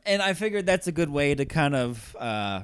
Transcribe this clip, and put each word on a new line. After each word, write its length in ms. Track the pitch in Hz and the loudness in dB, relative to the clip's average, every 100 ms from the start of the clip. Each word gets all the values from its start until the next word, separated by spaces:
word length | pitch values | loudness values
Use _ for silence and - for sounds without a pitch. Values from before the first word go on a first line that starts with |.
| 208 | -2
and 160 | 202 | 0
I 120 | 196 | 0
figured 320 | 180 214 202 185 | 0 -2 0 2
that's 220 | 185 180 | 2 0
a 60 | |
good 160 | 160 156 | 0 0
way 260 | 143 143 139 | 2 2 2
to 100 | 139 | 0
kind 300 | 160 143 139 | 2 2 2
of, 400 | 123 117 - - | 0 -4 -12 -8
uh, 440 | 117 107 101 95 | -4 -2 -2 -4